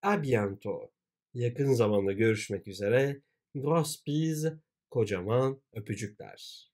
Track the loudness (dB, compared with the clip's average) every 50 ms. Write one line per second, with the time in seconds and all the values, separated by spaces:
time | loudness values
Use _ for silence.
0 | 2 2 0 2 2 2 2 2 2 2 -2 -6 -8 -8 -6 -6 -8 -12 _ _
1 | _ _ _ _ _ _ _ -4 -4 -2 0 0 2 2 4 4 4 4 4 2
2 | 2 2 0 2 4 2 2 2 -2 -6 -6 -8 -8 -10 -10 -4 0 2 4 4
3 | 4 2 -2 -6 _ _ _ _ _ _ _ -6 -2 0 2 2 0 -2 -4 -8
4 | _ -4 -2 0 0 0 -2 -2 -2 -4 -4 -6 _ _ _ _ _ _ -2 -2
5 | 0 0 0 -4 -2 0 2 2 2 2 -2 -4 _ _ _ -14 -6 -6 -6 -6
6 | -6 -10 -10 _ -20 -20 -18 -20 -18 -20 -20 -20 -20 _